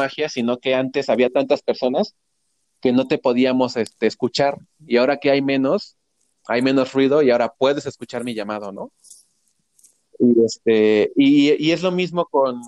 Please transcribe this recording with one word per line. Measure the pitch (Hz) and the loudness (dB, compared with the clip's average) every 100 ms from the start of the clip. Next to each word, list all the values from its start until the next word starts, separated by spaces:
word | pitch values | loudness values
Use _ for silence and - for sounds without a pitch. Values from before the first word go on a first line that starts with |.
magia, | 135 - 151 | -4 -4 -6
sino | 131 117 123 | -4 -4 -4
que | 135 131 | -2 -2
antes | 131 139 135 | -2 -4 0
había | 117 123 | 2 2
tantas | 139 135 - | 0 0 -2
personas | - 110 127 143 214 - _ _ _ _ _ _ | -2 -4 -2 -2 -4 -8 _ _ _ _ _ _
que | 127 | -2
no | 123 127 | 0 0
te | 151 | -2
podíamos, | 131 123 131 127 123 120 | 0 2 2 0 -2 -2
este, | 107 - 110 | -6 -4 -4
escuchar, | - 123 - 139 - - _ 151 | -2 -4 -2 -2 -2 -12 _ -2
y | 117 | 0
ahora | 127 143 | 2 0
que | 143 | 0
hay | 139 | 0
menos, | 139 139 135 202 - _ _ _ _ _ - | 0 0 0 -2 -6 _ _ _ _ _ -6
hay | 117 | -2
menos | 131 135 127 | 0 0 0
ruido | 135 135 147 | 0 2 4
y | 135 | 4
ahora | 120 113 - | 2 0 0
puedes | 135 143 135 | 0 0 -6
escuchar | - 120 120 | -12 -12 -10
mi | 123 107 | -8 -8
llamado, | 101 107 101 | -8 -8 -10
¿no? | 98 262 _ _ - _ _ _ _ _ _ _ _ _ - | -12 -16 _ _ -20 _ _ _ _ _ _ _ _ _ 0
Y, | 123 113 113 | 2 4 2
este, | - - 110 107 107 101 - | 0 0 2 4 2 2 2
y, | 139 147 143 147 | 4 4 4 2
y | 151 | 0
es | 165 | -2
lo | 185 | -2
mismo | 180 180 170 170 | -2 -4 -4 -2
con, | 143 135 123 | 0 0 -2